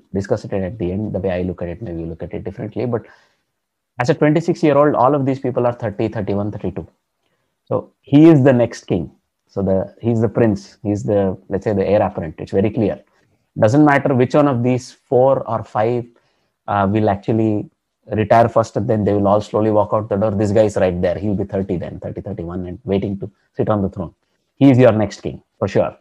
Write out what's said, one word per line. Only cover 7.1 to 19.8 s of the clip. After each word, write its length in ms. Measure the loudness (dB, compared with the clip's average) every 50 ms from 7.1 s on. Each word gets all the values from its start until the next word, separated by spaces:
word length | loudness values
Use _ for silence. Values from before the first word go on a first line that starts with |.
| _ _ _ _ _ _ _ _ _ _ _
So 280 | -6 -6 -6 -6 -8 _ _
he 280 | _ 2 6 8 8 8
is 140 | 8 8 6
the 100 | 6 4
next 320 | 4 2 0 -2 -8 -6
king. 260 | -4 -4 -4 -4 -6 -12 _ _ _ _ _ _ _
So 140 | _ -4
the, 340 | -2 0 0 -2 -2 -6 -10 _
he's 200 | -4 -2 0 0
the 80 | -2 -2
prince. 480 | 0 0 0 2 0 -2 -6 -14 -20 _
He's 220 | -6 -4 -4 -4 -2
the, 340 | 0 0 0 0 0 -4 -6 _ -8
let's 160 | -8 -4 -4
say, 80 | -2 -2
the 140 | 0 0 2
heir 140 | 2 2
apparent. 340 | 0 0 -2 -6 -10 -10 -10 -12
It's 120 | -10 -4
very 200 | -2 0 0 0
clear. 320 | 0 -2 -2 -2 -4 -6 -12 _ _ _ _ _ _ _ _ _ _ 0
Doesn't 240 | 2 4 4 4 4
matter 320 | 4 4 2 2 0 2
which 180 | 2 2 2 4
one 140 | 2 2 2
of 160 | 2 0 0
these 280 | 0 -2 -2 -4 -10
four 560 | -18 _ _ _ 2 2 4 4 2 0 -2 -4
or 160 | -6 -8 -8
five, 420 | -6 -4 -2 -2 0 -2 -4 -6 -10 _ _ _ _ _ _ _ _ _ _ _ -4
uh, 200 | -2 0 0 2
will 200 | 2 2 2 0
actually 600 | 0 -2 -2 -2 -2 0 0 0 -2 -4 -6 -10 _ _ _ _ _ _ _ -6 -4
retire 360 | -2 0 4 4 4 4 4
first, 260 | 2 0 0 0 -4 -4
and 100 | -2 -2
then 140 | 0 0 0
they 100 | 0 2
will 140 | 2 2 2
all 140 | 2 2
slowly 280 | 0 -2 -2 0 0 2
walk 200 | 2 2